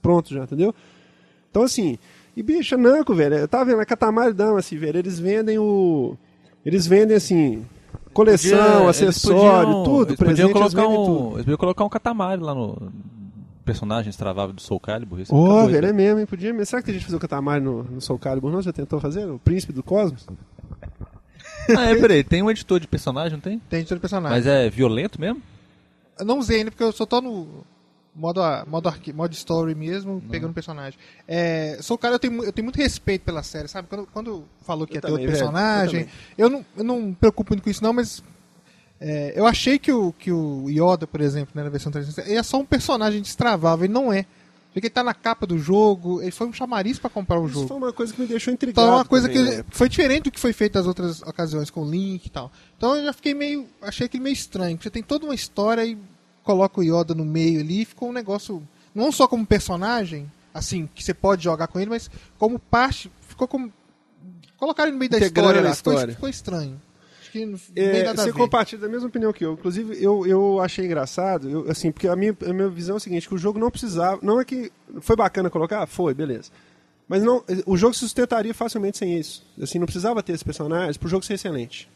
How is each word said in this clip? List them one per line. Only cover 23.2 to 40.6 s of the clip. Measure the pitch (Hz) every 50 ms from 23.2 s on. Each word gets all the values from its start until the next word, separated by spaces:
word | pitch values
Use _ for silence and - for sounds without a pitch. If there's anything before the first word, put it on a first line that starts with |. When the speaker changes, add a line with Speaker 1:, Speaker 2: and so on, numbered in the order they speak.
| 160 170 160
Speaker 2:
não | 147
tem? | - 185 208 233 - -
Speaker 3:
Tem | - 165
editor | 165 160 185 175
de |
personagem. | 175 180 196 190 170 147 120 120
Speaker 2:
Mas | 120
é | 139 139 135 123 110
violento | 101 113 131 120 110 113 160 214 - -
mesmo? | 151 190 240 294 240 - - - _ _ _ _ _ _ _ _ _ _ _ -
Speaker 3:
Eu | 185
não | 208 247 285
usei | 254 202 226 220
ainda, | 220 220
porque | - - 233
eu | 226 214
só | - 220
tô | 208 - 247
no | 254 254 226 190 165 156 156 151 - _ _ _ _ _ _ _ _ _ _
modo | 156 156 165 175 185 185
a-, | 160 143 127 -
modo | 147 156 165 165 180
arqui-, | - - - - 143
modo | 151 165 175 160
story | - - - 170 165 165 160 160
mesmo, | 151 156 160 175 196 196 196 196
Speaker 2:
Não. | 185
Speaker 3:
pegando | 107 110 120 165 160 165 165
personagem. | 170 156 - 160 147 139 135 131 _ _ - - _ _
É, | - 165 170 170 170 165 160 156 156 151 - 151
Soul | - 233 233
Calibur, | - 240 247
eu | 240
tenho | - 247 233
mu-, | 233 240
eu | 208 196
tenho | - 220
muito | 233 262
respeito | - 294 262 - - - - 196 185 -
pela | - 170 156 147
série, | - - 156 147 147
sabe? | - 196 180
Quando, | 170 196 202 202
quando | 185 _ 208 220 240 214 170 151 - _ _ _
falou | - 170 156 156
que | 151 -
Speaker 1:
Eu |
Speaker 3:
ia | 196 -
ter | - 147
outro | 135 127
Speaker 1:
também, | 135 151
velho. | - 135
Eu | 147 147
Speaker 3:
personagem, | 175 202 220 214 208 196 170 160 165 160
Speaker 1:
também. | - - - - - - -
Speaker 3:
eu | 214 240
não, | 269 277 - _ _
eu | 196 214
não | 240 247 240 226
me | 202 185
preocupo | - - 226 - - 220 - 220
muito | 196 -
com | 214
isso | 196 - 214
não, | 220 233
mas, | 247 240 220 - - - - - _ _ _ _ _ _ _ _ _ _ _ _ _
é, | - 151 151 - 190 - -
eu | - 208
achei | 226 226 - - 254 277 285
que | - - 269
o, | 240 202 175 160
que | _ - 185 175
o | 165 160 151 143 135